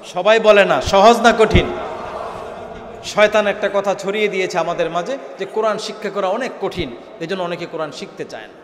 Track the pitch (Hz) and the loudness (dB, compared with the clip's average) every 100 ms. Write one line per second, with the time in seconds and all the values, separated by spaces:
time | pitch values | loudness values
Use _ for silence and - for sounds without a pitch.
0 | - 180 185 226 214 208 185 147 - 196 | -10 -2 4 4 6 6 6 2 2 6
1 | 208 233 226 220 214 - - - - - | 8 8 4 4 4 4 2 -6 -8 -10
2 | - - - - - - - - - - | -12 -10 -12 -12 -14 -14 -16 -16 -16 -14
3 | - 185 208 214 208 196 202 196 202 190 | -6 2 4 4 0 -2 -2 -2 -2 -4
4 | 185 208 208 190 180 180 165 175 165 170 | -4 -2 -2 -2 -2 -2 -2 -2 -2 -2
5 | 175 269 - - 190 220 220 202 - - | -4 -8 -10 -12 -8 -2 -2 -2 -6 -8
6 | 208 180 185 214 254 - 190 170 147 117 | -8 -4 -2 -2 -6 -6 -8 -6 -8 -10
7 | - - 165 190 175 175 165 160 156 - | -18 -12 -8 -6 -6 -6 -8 -8 -8 -10
8 | 190 - 147 120 107 - | -16 -14 -14 -12 -16 -20